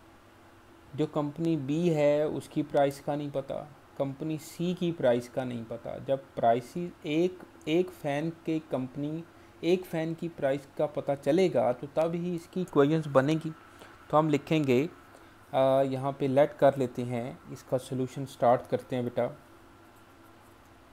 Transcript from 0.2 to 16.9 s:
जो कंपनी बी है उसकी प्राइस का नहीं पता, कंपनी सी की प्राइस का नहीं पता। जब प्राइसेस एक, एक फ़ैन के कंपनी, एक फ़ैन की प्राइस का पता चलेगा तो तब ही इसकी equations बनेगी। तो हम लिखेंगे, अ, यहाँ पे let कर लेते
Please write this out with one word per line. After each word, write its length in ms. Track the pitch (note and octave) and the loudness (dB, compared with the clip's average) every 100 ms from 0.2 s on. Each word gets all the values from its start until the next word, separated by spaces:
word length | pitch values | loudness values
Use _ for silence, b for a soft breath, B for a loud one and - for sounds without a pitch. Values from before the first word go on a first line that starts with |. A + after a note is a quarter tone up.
| - - - - - - - C3+ | -20 -20 -20 -20 -20 -20 -12 -4
जो 100 | D3+ | -2
कंपनी 500 | D#3 D3 C#3+ E3 D#3+ | -2 -4 -2 -2 0
बी 320 | C3 D3+ F3 | -2 0 2
है 400 | D3+ D3 D3 D3+ | 4 4 4 2
उसकी 340 | C#3 - D3+ | -2 -6 -4
प्राइस 380 | D3 D3 C#3+ C#3+ | 0 2 2 0
का 160 | - D3 | -6 -6
नहीं 140 | D3 | -4
पता, 400 | F3 F3+ - - - - - | -6 -6 -8 -10 -18 -14 -6
कंपनी 400 | C#3 C3 D#3 D#3 | -6 -4 -6 -6
सी 360 | - - E3+ | -8 -6 -4
की 180 | F3 F3 | -2 -2
प्राइस 360 | E3 B2+ A#2+ B2 | 0 2 2 -2
का 160 | - | -6
नहीं 200 | B2+ A#2+ | -6 -8
पता। 340 | A2+ A#2 - - | -8 -10 -10 -10
जब 260 | B2 C3+ - - | -4 -4 -4 0
प्राइसेस 560 | A#2+ A#2+ B2 F3 F3 - D#3+ | 4 4 0 -8 -8 -8 -2
एक, 320 | D3+ F3+ F3+ - - - | 0 0 -2 -18 -12 -2
एक 220 | E3 F3+ | 0 0
फ़ैन 400 | - D3+ C#3+ D#3+ | -4 -4 -2 -4
के 280 | E3 - D#3+ | -6 -4 -4
कंपनी, 640 | D#3 C3 C3 C#3+ D3 D#3+ E3 B B B | -4 -6 -6 -6 -6 -6 -10 B B B
एक 200 | E3 F#3 | 0 0
फ़ैन 300 | - E3 D#3+ | 0 -6 -4
की 140 | E3 E3+ | -6 -8
प्राइस 400 | - C#3 C#3+ - - | -4 -2 -2 -6 -4
का 80 | D3+ | -4
पता 280 | - C#3 | -4 -4
चलेगा 580 | C#3+ C#3+ E3 F3+ C3+ A#2+ | -2 2 4 4 4 2
तो 140 | B2 D3 | 0 -4
तब 280 | D#3 E3 | -2 -2
ही 200 | E3+ F3 | -2 -4
इसकी 260 | E3+ - F#3 | -6 -6 -6
equations 460 | F3 D3 C#3+ D#3+ D3+ | 0 4 4 4 2
बनेगी। 440 | C3+ C3+ D#3+ D#3+ - - B B B - | 2 4 0 -2 -12 -20 B B B 0
तो 60 | D3 | 2
हम 120 | D#3 | 4
लिखेंगे, 600 | C#3+ - D#3+ C3+ B2 D#3+ - - B B B - | 2 2 0 4 2 2 -6 -20 B B B -4
अ, 280 | C#3 C3+ C3+ | 2 4 4
यहाँ 300 | C#3 C3 C#3 | 2 -2 -4
पे 160 | C3+ C#3+ | -2 2
let 240 | C3 D3+ | 4 4
कर 240 | - C#3 C3+ | 6 4 4
लेते 260 | B2 | -2